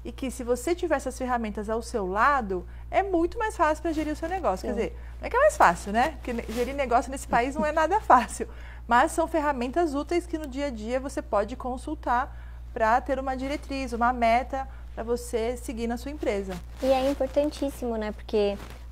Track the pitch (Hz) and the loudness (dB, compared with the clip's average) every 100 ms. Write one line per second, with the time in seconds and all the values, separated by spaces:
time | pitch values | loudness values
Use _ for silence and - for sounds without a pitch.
0 | - - 262 - 240 240 285 339 339 277 | -12 -6 -6 -4 0 0 2 0 2 0
1 | 269 - 254 247 220 208 208 226 233 226 | 0 -4 -2 -2 -2 -4 -2 -4 -2 -4
2 | 185 196 254 277 202 180 - - - - | -2 2 4 4 0 -4 -6 -12 0 2
3 | 392 339 339 466 440 - 311 311 339 311 | 4 2 2 0 -2 2 2 2 0 0
4 | 302 302 330 381 254 185 - 233 185 - | -2 -2 -4 0 0 0 -2 -2 -2 -4
5 | - - - 480 587 - 196 175 208 220 | -12 -10 -2 4 6 8 6 6 0 2
6 | 294 - - 233 208 226 247 277 254 233 | 2 0 -6 -4 -4 -2 -2 -2 2 2
7 | 254 269 - 247 254 294 302 320 311 415 | 2 -6 0 2 2 0 0 2 2 2
8 | - 262 220 - 220 - - - - 240 | 8 8 8 -4 -8 -8 -14 -12 2 4
9 | 320 339 320 330 294 269 247 320 339 277 | 4 2 0 2 2 0 0 0 0 0
10 | 285 349 339 320 302 254 285 226 214 254 | 0 -2 -2 -6 -6 -4 -4 -4 -4 -4
11 | 262 302 - 208 208 254 247 254 - 311 | -2 -6 -2 0 0 -4 -6 -6 -6 -6
12 | 294 240 - - - - - 240 220 247 | -2 -2 -2 -8 -14 -14 -10 0 4 4
13 | 277 262 269 262 269 302 - 269 262 226 | 2 -2 -2 -4 -4 -4 -4 -4 -4 0
14 | 240 254 233 233 262 269 262 - - - | 2 4 4 4 2 -4 -6 -12 -12 -8
15 | 220 240 240 233 226 202 - 226 233 240 | -4 -4 -2 -2 -2 -4 -6 -4 -4 -4
16 | 277 302 277 202 190 175 - - 262 262 | -6 -4 -2 -2 -2 -8 -10 -2 2 4
17 | 269 285 269 285 294 - 277 - 247 220 | 2 0 0 2 0 0 -4 -4 -4 -2
18 | 214 214 - 214 202 196 - - - | -4 -6 -2 2 2 0 -8 -14 -2